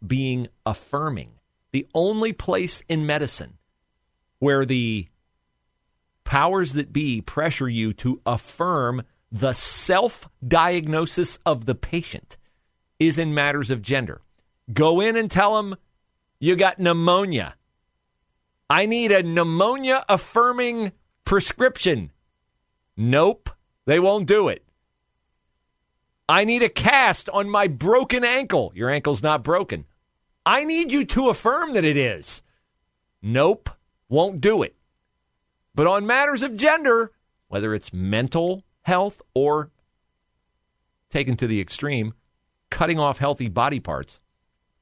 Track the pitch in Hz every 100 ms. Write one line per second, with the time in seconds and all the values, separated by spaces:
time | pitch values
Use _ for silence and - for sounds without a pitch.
0 | 101 131 135 127 120 _ - 107 - 143
1 | 156 113 58 55 _ _ _ 135 - 160
2 | 185 214 226 - - 190 180 - - 160
3 | 151 151 143 - 62 - _ _ _ _
4 | _ _ _ - 139 139 135 131 117 107
5 | 87 _ _ _ _ _ _ _ _ _
6 | _ _ - 139 160 190 165 139 139 147
7 | 151 117 - - 160 - 131 117 110 101
8 | 127 127 - 117 - - 170 165 120 127
9 | - _ _ 110 135 123 - - - 185
10 | 226 - - - 123 165 170 180 151 156
11 | 165 - 170 - - 143 113 123 - 170
12 | 165 - - - _ _ _ _ _ -
13 | 160 147 160 147 143 143 120 127 101 135
14 | 107 - _ _ _ _ - 110 156 170
15 | 214 226 220 175 202 214 202 190 _ _
16 | _ _ _ - 151 175 190 180 175 170
17 | 170 180 196 139 85 - _ _ _ _
18 | _ _ _ _ _ _ - 151 208 233
19 | 233 196 170 165 170 165 208 269 262 262
20 | - 196 - 226 240 247 240 233 208 -
21 | _ _ - 196 190 - 254 254 185 131
22 | 78 _ _ _ _ _ _ _ _ -
23 | 113 139 175 220 - - _ _ - 160
24 | 185 208 160 214 175 95 _ _ _ _
25 | _ _ _ _ _ _ _ _ _ _
26 | _ _ - 170 214 240 226 - 208 277
27 | 247 175 - 196 202 202 202 131 160 240
28 | 254 247 240 254 269 170 95 87 120 143
29 | 147 131 151 151 123 175 202 87 69 _
30 | _ _ _ _ - 240 302 330 339 285
31 | 269 - 262 208 226 285 330 233 156 143
32 | 127 90 - - _ _ _ _ _ _
33 | _ _ 101 120 160 208 - - _ _
34 | - 135 190 185 190 214 113 _ _ _
35 | _ _ _ _ _ _ _ - 170 202
36 | 208 254 285 269 269 214 294 320 285 233
37 | 226 _ _ _ - 98 107 107 - 92
38 | 92 107 127 165 170 190 - _ - 180
39 | 202 - - 127 143 151 151 _ _ _
40 | _ _ _ _ _ _ _ _ _ _
41 | _ 151 131 120 120 110 90 - 147 135
42 | 110 - _ _ _ _ - - 170 165
43 | 147 131 139 143 120 90 127 139 - 71
44 | 69 - _ _ _ _ _ _